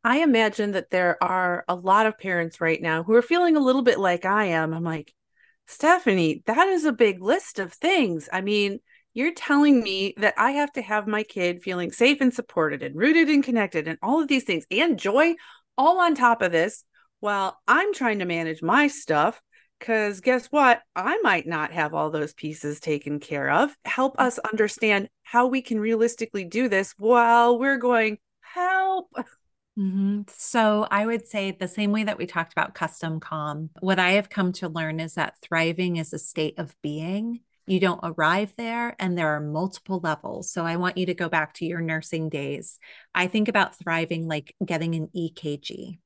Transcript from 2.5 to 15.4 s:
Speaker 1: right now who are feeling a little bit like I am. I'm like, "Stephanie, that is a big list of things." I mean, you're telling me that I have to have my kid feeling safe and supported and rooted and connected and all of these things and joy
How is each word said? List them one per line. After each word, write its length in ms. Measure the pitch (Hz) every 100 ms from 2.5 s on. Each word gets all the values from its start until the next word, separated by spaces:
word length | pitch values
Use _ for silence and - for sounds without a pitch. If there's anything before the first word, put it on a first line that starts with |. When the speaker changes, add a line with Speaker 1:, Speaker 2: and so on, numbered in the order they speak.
| -
Speaker 1:
right 220 | 165 156
now 220 | 165 160
who 100 | 170 226
are 60 |
feeling 340 | 240 339 349 311
a 60 |
little 220 | 262 262
bit 160 | 247 214
like 260 | 190 175 190
I 200 | 208 202
am. 280 | 165 160
I'm 100 | 160
like, 300 | 170 160 147 _ _ _ _ _ _
"Stephanie, 760 | - 302 359 349 190 165 151 -
that 220 | 240 381
is 160 | 370
a 80 | 302
big 300 | 226 220 185
list 380 | 190 339 - -
of 140 | 185
things." 540 | - 330 370 233 165 -
I 100 | 185
mean, 380 | 196 208 202 196 _ _ _
you're 200 | - 294
telling 480 | 339 - 285 294 269
me 320 | 214 190 196 -
that 160 | 202 -
I 140 | 233
have 220 | 277 294
to 80 | 277
have 260 | 202 214 208
my 160 | 208
kid 380 | 214 - 180 175
feeling 280 | 190 180 175
safe 280 | - 240 285
and 140 | 262
supported 500 | 240 - - 156 143
and 120 | 139 147
rooted 340 | 247 320 302
and 140 | 294
connected 440 | 277 233 196 165 151
and 100 | 160
all 200 | 196 302
of 60 | 294
these 160 | 277
things 220 | - 170 -
and 280 | 196 339 247
joy 360 | 202 226 330 330